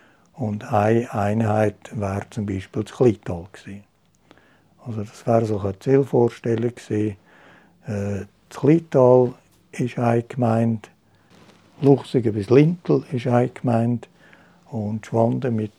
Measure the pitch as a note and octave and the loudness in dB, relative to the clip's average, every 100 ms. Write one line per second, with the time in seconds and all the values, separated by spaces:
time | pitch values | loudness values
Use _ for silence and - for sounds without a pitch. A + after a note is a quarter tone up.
0 | _ _ _ - A2 G#2 - G#2+ G#2 A#2 | _ _ _ -8 -8 -6 -4 0 2 0
1 | B2 A#2+ G2+ G#2+ A2 G#2+ G#2+ G2+ - - | -2 -4 -2 -2 -2 0 -2 -4 -12 -8
2 | G2+ G2 - - G2+ F#2+ - A2+ G#2+ - | -6 -6 -8 -8 -6 -8 -8 -8 -8 0
3 | B2+ G2+ - F2 F2 - - G2+ G#2 _ | 2 2 -6 -12 -12 -20 -18 -18 -20 _
4 | _ _ _ _ _ _ _ _ - G#2+ | _ _ _ _ _ _ _ _ -12 -10
5 | G#2 - - A#2 A2+ G#2 G2 F#2+ - C3+ | -10 -8 0 0 0 -4 -6 -6 0 2
6 | C3+ C3 A#2+ - A#2+ A2+ A#2+ - - G#2+ | 2 2 0 -2 -4 -2 -4 -8 -6 -4
7 | G#2+ G2+ _ _ - - _ _ - G2+ | -4 -6 _ _ -20 -20 _ _ -10 -8
8 | G2+ G2+ - _ _ - C3+ E3 E3 C#3 | -6 -8 -10 _ _ 0 4 4 2 4
9 | B2+ B2+ B2 - _ _ _ - B2 - | 6 6 4 -2 _ _ _ -8 -6 -2
10 | A#2+ A#2+ A#2 - A#2+ A2+ A#2 A2+ - _ | 0 0 -2 -2 0 2 0 -2 -8 _
11 | _ _ _ _ - _ _ - C#3 C#3 | _ _ _ _ -20 _ _ 0 4 4
12 | - C3+ A2+ G#2+ G2 C3 D3+ F3 - C#3+ | 2 -2 -2 -4 4 4 4 2 -2 -2
13 | - B2+ A#2+ A#2+ B2 - C3 A#2 A#2 A#2+ | -2 -6 0 0 0 -4 -2 0 0 -4
14 | - _ _ _ _ _ _ A2+ G#2 A2 | -8 _ _ _ _ _ _ -8 -8 -8
15 | - A2+ A#2 B2+ C3 A2+ G#2+ | -4 0 2 0 -2 -4 -6